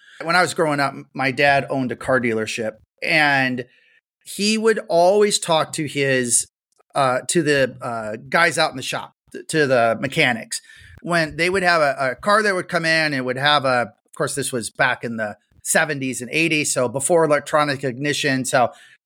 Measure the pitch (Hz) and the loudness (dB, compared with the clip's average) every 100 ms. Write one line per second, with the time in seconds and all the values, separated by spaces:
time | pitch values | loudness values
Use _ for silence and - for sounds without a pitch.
0 | - - 156 175 170 - 160 143 139 131 | -20 -12 0 2 2 0 0 0 -2 -4
1 | - 143 135 131 143 139 135 139 127 113 | -14 -4 -4 2 4 2 0 -4 -4 -6
2 | - 131 120 110 110 - 110 - _ _ | -2 0 0 -2 -4 -6 -8 -10 _ _
3 | - 165 147 139 131 123 123 _ _ _ | -2 2 2 2 0 -4 -10 _ _ _
4 | _ _ - - 208 220 226 202 - 170 | _ _ -16 -4 -2 2 2 0 0 4
5 | 180 208 208 202 - 160 143 - 143 139 | 6 6 4 2 0 0 0 -4 -6 -2
6 | 139 131 123 117 - _ _ _ _ 143 | 0 2 2 0 -2 _ _ _ _ 0
7 | 135 127 127 180 147 143 127 123 131 117 | 2 0 0 0 2 2 0 -2 -8 -8
8 | 107 110 139 175 170 156 156 131 - 135 | -8 -10 -2 2 2 2 -2 -2 -8 -8
9 | - _ _ - - 160 139 127 117 110 | -10 _ _ -16 -4 0 2 4 2 0
10 | 135 160 135 117 - - - - - - | -4 0 0 0 -6 -12 -12 -20 -20 -14
11 | - 170 156 143 175 190 180 170 143 135 | -2 -2 -2 -2 -2 0 2 4 2 0
12 | 131 123 202 208 214 185 - 175 160 160 | -4 -2 0 2 2 -2 -2 -2 0 0
13 | 156 139 127 127 143 147 131 123 110 - | 0 -2 -4 0 2 2 2 0 -2 -8
14 | _ - 143 - 127 123 107 - 135 120 | _ -6 -4 -4 -6 -6 -8 -2 0 0
15 | 123 113 107 101 _ _ - 180 156 143 | -6 -6 -8 -8 _ _ -2 0 0 -2
16 | 131 120 123 156 165 156 147 - 123 131 | -6 -6 -6 -2 0 0 0 -2 -2 -2
17 | - 170 160 147 143 151 147 135 139 120 | 2 2 4 2 2 0 2 -2 -4 -4
18 | 143 139 147 131 127 139 117 - - _ | -4 0 0 0 0 2 2 -2 -20 _